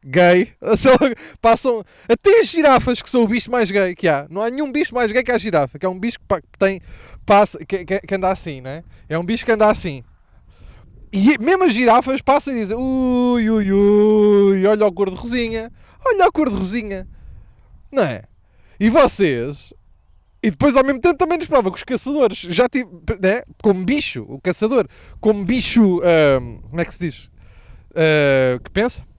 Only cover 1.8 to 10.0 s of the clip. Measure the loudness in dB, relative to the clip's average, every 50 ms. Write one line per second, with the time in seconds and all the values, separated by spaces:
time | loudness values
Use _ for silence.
1.8 | -8 _ _ _ _ -2 -2 2 4 4 4 4 4 2 0 2 4 4 4 4
2.8 | 2 -2 -4 -4 -6 -2 0 0 2 2 0 -4 -4 -4 -2 -2 -2 0 0 -2
3.8 | -2 -2 -4 -2 -2 0 0 0 -4 -8 -8 -6 -6 -6 -4 -6 -8 -4 -4 -4
4.8 | -4 -4 -2 -2 -2 0 0 -2 -2 0 -4 -4 -2 0 0 0 -2 -2 -6 -6
5.8 | -6 -6 -6 -4 -8 -8 -8 -10 -6 -6 -6 -6 -6 _ -4 _ -2 -2 -2 -4
6.8 | -14 -20 -20 -20 -20 -20 -20 -16 0 2 4 4 4 2 -2 -14 -10 -8 -8 -8
7.8 | -6 -6 -6 -6 -4 -6 -6 -2 -2 -2 -4 -4 -8 -14 -14 -12 -14 -14 -14 -14
8.8 | -16 -20 -20 -20 -12 -8 -6 -6 -4 -4 -6 -4 -2 -2 0 2 2 2 2 0
9.8 | -4 -10 -10 -12